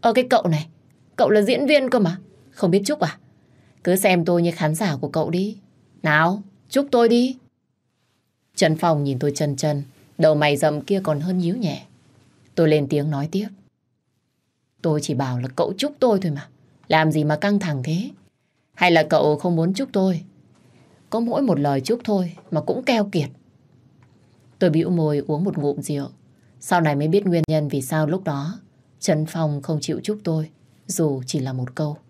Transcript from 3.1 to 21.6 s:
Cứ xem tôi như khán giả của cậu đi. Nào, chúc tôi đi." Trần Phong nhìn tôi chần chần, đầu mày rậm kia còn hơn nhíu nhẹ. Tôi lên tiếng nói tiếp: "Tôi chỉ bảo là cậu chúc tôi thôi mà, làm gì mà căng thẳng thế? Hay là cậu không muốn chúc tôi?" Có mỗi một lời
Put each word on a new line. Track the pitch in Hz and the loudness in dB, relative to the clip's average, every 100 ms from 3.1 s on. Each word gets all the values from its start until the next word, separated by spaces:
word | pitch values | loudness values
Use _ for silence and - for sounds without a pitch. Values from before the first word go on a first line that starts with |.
| - _ _ _ _ _ _ | -4 _ _ _ _ _ _
Cứ | - 185 | -2 2
xem | 196 175 165 | 4 2 2
tôi | 175 | 2
như | 170 | 2
khán | 170 156 160 | 0 -2 0
giả | 202 139 | -2 -2
của | 143 | -4
cậu | 160 151 | -2 -2
đi. | 170 196 - _ _ _ _ | -2 -4 -8 _ _ _ _
Nào, | 160 151 165 202 - _ _ | 0 2 2 0 -8 _ _
chúc | 262 285 | -2 0
tôi | 240 233 | 2 4
đi." | 240 254 262 _ _ _ _ _ _ _ _ _ _ _ - | 4 2 -4 _ _ _ _ _ _ _ _ _ _ _ 0
Trần | 165 156 | 0 2
Phong | 175 156 | 2 2
nhìn | 139 131 | 0 -2
tôi | 147 143 | -2 -2
chần | 151 135 | -4 -2
chần, | 151 147 139 _ _ - | -2 -2 -6 _ _ 2
đầu | 156 151 | 2 4
mày | 147 147 | 2 2
rậm | 156 147 | 0 -2
kia | 143 196 | -2 -2
còn | 190 147 | -2 -4
hơn | 170 185 | -2 -2
nhíu | 170 226 | -2 -2
nhẹ. | 196 139 - _ _ _ _ _ _ - | -4 -6 -14 _ _ _ _ _ _ 0
Tôi | 165 | 2
lên | 151 135 | 2 2
tiếng | 151 147 | -2 -2
nói | 143 151 | -4 -4
tiếp: | 190 220 - _ _ _ _ _ _ _ _ _ _ _ _ | -4 -6 -12 _ _ _ _ _ _ _ _ _ _ _ _
"Tôi | 165 151 | -2 -2
chỉ | 151 | -2
bảo | 131 135 123 | -2 -2 -4
là | 127 131 | -6 -2
cậu | 170 190 | -4 -2
chúc | 285 285 | -6 0
tôi | 254 202 | 2 2
thôi | 185 | 0
mà, | 143 - _ _ _ _ | -6 -10 _ _ _ _
làm | 156 156 | 2 2
gì | 156 | 2
mà | 151 151 | 0 0
căng | 202 208 | 0 0
thẳng | 180 143 | -2 -4
thế? | 127 165 247 - _ _ _ _ _ | -4 -4 -6 -12 _ _ _ _ _
Hay | - 180 | 0 4
là | 165 | 4
cậu | 160 156 147 147 | 4 2 2 0
không | 180 170 | 0 0
muốn | 165 | 0
chúc | 190 269 | -2 -4
tôi?" | 202 190 170 - _ _ _ _ _ _ _ _ | 0 0 0 -6 _ _ _ _ _ _ _ _
Có | 220 | -4
mỗi | 233 185 | -2 0
một | 262 | 0
lời | 151 | 2